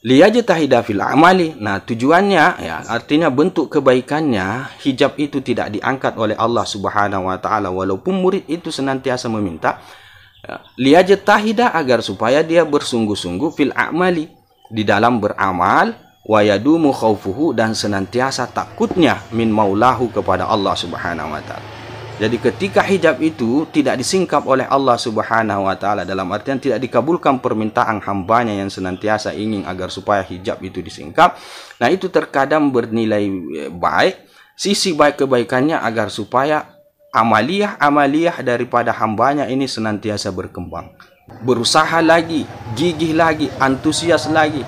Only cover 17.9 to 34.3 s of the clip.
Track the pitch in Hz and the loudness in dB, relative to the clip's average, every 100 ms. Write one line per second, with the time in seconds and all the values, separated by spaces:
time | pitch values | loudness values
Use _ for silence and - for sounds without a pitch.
17.9 | 98 95 120 131 131 120 - - - 233 | -4 -2 -2 -2 -4 -6 -6 -8 -4 -2
18.9 | - 143 - - 113 113 107 101 101 123 | 2 2 2 -4 -2 0 2 2 4 2
19.9 | 117 120 104 92 90 90 104 98 87 87 | 2 -2 -2 0 -2 0 0 0 -2 -6
20.9 | 76 87 80 78 76 - - - - - | -8 -6 -6 -8 -10 -10 -14 -14 -16 -16
21.9 | - - - 110 117 120 110 196 208 - | -14 -14 -4 -2 0 -2 -2 0 0 2
22.9 | 190 160 156 160 156 113 139 160 151 127 | 2 2 2 -2 -2 -2 0 0 0 0
23.9 | 120 120 190 175 147 - 135 123 139 135 | -2 -2 -2 0 -2 0 -2 2 0 2
24.9 | 117 120 107 - 113 107 98 98 95 98 | 0 0 -4 0 0 0 0 -2 -2 -2
25.9 | 101 90 98 92 104 135 135 139 117 131 | -2 -4 -4 -4 -4 -4 -4 -2 -2 0
26.9 | 123 131 170 156 131 127 110 107 113 113 | 0 0 0 2 0 0 -2 0 0 0
27.9 | 104 - 101 92 117 117 101 98 - 92 | -2 -4 -6 2 2 2 -2 -6 -6 -6
28.9 | 90 107 107 104 80 107 104 87 92 92 | -4 -2 -2 -2 -4 -4 -4 -6 -8 -8
29.9 | 95 95 101 95 90 98 - 92 92 85 | -6 0 0 -2 -8 -6 -6 -8 -10 -12
30.9 | - 76 - 165 - - - - - 120 | -14 -4 4 4 2 -18 -18 -20 -2 0
31.9 | 185 190 156 151 139 135 156 143 123 117 | 0 0 -2 0 -2 2 2 2 2 0
32.9 | 113 110 104 101 95 76 76 71 87 87 | -2 0 0 -2 -4 -8 -10 -10 -2 0
33.9 | 85 165 - - | 2 2 0 -20